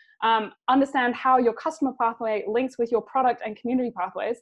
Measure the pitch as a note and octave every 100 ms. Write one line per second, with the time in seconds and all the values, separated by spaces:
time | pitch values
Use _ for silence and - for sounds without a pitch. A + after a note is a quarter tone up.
0 | _ - A3+ A3+ G#3 - - C4 C4+ C#4
1 | A#3+ A#3+ C4 C4 A#3+ A3 - - C4 A#3+
2 | A3+ A#3 A3+ G#3+ - A3 C4 - A#3 A#3
3 | A3+ C4+ B3+ A#3+ A3 G#3+ A#3+ B3+ B3 F#3+
4 | F#3 F#3+ G3+ A#3